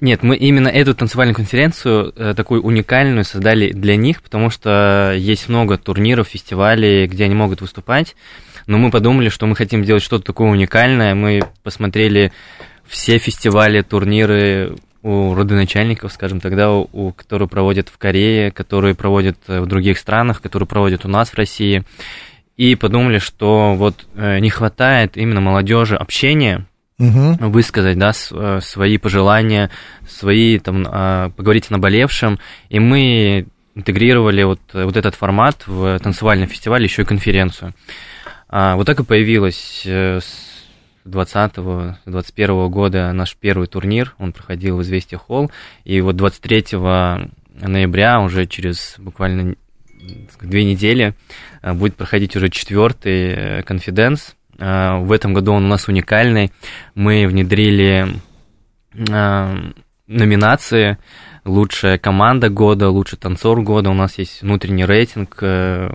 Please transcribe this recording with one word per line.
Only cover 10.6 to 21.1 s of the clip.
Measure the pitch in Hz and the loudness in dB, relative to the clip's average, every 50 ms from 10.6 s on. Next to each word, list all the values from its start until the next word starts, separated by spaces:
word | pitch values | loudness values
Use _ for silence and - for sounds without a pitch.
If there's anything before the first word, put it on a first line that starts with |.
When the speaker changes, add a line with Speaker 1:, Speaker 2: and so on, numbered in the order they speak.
| 95 92 - 110 120 127 131 123 110 104 95 | 2 2 2 2 2 4 2 2 2 2 0
Speaker 1:
Мы | 101 104 104 104 101 98 - - _ _ | 0 0 0 0 0 -2 -4 -8 _ _
посмотрели | 104 - - 107 101 92 110 110 110 101 101 101 92 - - - - - - - - - _ _ | -14 -8 -6 -6 -4 0 0 2 2 4 4 2 2 0 -6 -16 -20 -20 -20 -20 -20 -20 _ _
все | - - - - - 117 | -14 -12 -6 0 2 2
фестивали, | 117 - - 107 - - 113 101 104 107 107 107 104 | 2 2 -2 -6 -2 -2 0 2 4 4 4 2 0
турниры | 98 - - 101 98 98 104 107 110 104 104 104 101 101 98 95 95 87 85 87 - _ _ _ - | 0 0 -2 -2 0 0 2 2 2 2 2 2 2 0 0 -2 -4 -6 -8 -12 -18 _ _ _ -6
у | 110 101 101 98 95 92 | -4 -2 -2 0 0 0
родоначальников, | 92 101 101 101 101 95 90 - 104 107 110 113 - - 101 - | 0 0 0 2 2 0 0 0 0 0 0 -2 -4 -6 -12 -12
скажем | - - 92 95 95 | -10 -8 -8 -6 -6
тогда, | - 95 95 95 104 107 | -6 -4 0 2 2 2
у, | 104 101 92 - - | 2 0 -2 -4 -6
у, | 101 101 92 90 | -8 -8 -8 -8
которые | - - _ 107 101 101 92 | -10 -10 _ -4 -4 -4 -2
проводят | - 101 95 95 98 98 92 - | -2 0 0 0 0 0 -2 -6
в | - | -10
Корее, | _ - 101 95 95 101 110 110 110 104 101 | _ -4 -2 0 2 2 2 2 0 0 -2
которые | - - 98 - - 98 98 98 95 | -4 -8 -8 -4 -2 0 2 0 0
проводят, | - - 101 98 98 95 95 90 - _ - | 0 0 0 0 2 0 0 -2 -4 _ -8
э, | 92 92 | -6 -4
в | 90 | -4
других | 90 98 95 92 98 92 - | -2 -2 0 0 0 0 -2
странах, | - - 104 110 120 123 110 - - | -2 -2 -2 0 0 0 -2 -4 -8
которые | - - 101 95 | -8 -6 -6 -6
проводят | - - 104 101 98 92 87 - | -2 -2 0 0 0 0 -2 -4
у | |
нас | 98 | -2